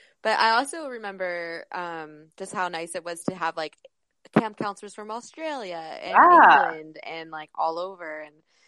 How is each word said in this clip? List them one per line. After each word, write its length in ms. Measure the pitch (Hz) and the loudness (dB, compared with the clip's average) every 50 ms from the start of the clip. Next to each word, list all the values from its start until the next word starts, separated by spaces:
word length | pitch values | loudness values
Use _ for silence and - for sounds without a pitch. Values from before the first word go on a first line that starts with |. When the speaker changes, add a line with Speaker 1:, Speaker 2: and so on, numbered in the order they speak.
| _ _ _ _ - | _ _ _ _ -2
Speaker 1:
But 160 | 220 214 - | 0 2 2
I 120 | 220 226 226 | 4 4 4
also 320 | 233 277 277 - 330 311 269 | 2 0 -2 -6 -10 -10 -10
remember, 760 | 247 233 220 202 196 185 185 180 175 175 170 170 165 165 - - - | -10 -10 -10 -10 -10 -8 -6 -6 -6 -6 -8 -8 -10 -12 -12 -12 -10
um, 560 | 180 175 175 170 165 156 151 151 151 156 160 _ | -10 -8 -8 -10 -10 -12 -14 -16 -20 -20 _ _
just 160 | - 190 190 - | -14 -14 -10 -6
how 140 | 208 185 175 | -6 -4 -4
nice 260 | 170 165 170 170 - | -4 -6 -8 -8 -10
it 100 | 180 165 | -10 -10
was 180 | 170 170 170 - | -10 -10 -10 -8
to 100 | - 180 | -8 -6
have, 220 | 180 170 165 160 | -4 -4 -6 -4
like, 200 | 165 156 156 _ _ _ - _ _ _ _ _ _ _ - - - | -4 -6 -8 _ _ _ -20 _ _ _ _ _ _ _ -2 0 0
camp 180 | 233 220 208 - | 0 0 -4 -6
counselors 360 | 220 208 196 - - 202 - | -6 -8 -8 -10 -14 -18 -16
from 160 | - 208 214 | -16 -14 -12
Australia 680 | 214 240 240 - - 311 320 311 294 262 220 185 175 | -12 -12 -12 -14 -14 -10 -8 -8 -8 -8 -8 -8 -10
and 360 | 165 160 160 - - - 180 180 | -10 -10 -12 -12 -10 -6 2 6
Speaker 2:
Yeah. 580 | 208 294 349 359 320 262 185 156 139 - - - | 8 8 10 10 10 10 10 10 8 6 4 -2
Speaker 1:
England 260 | 156 156 156 156 151 - | -6 -12 -16 -18 -16 -14
and, 280 | - 160 165 160 165 | -12 -12 -12 -12 -12
like, 200 | 160 156 156 - - | -12 -14 -14 -12 -6
all 240 | - 156 160 160 170 | -4 -4 -2 -2 -4
over. 420 | 180 190 196 175 175 160 156 156 | -8 -10 -10 -12 -14 -14 -12 -14
And 140 | 151 151 151 156 _ _ _ _ _ | -14 -18 -20 _ _ _ _ _ _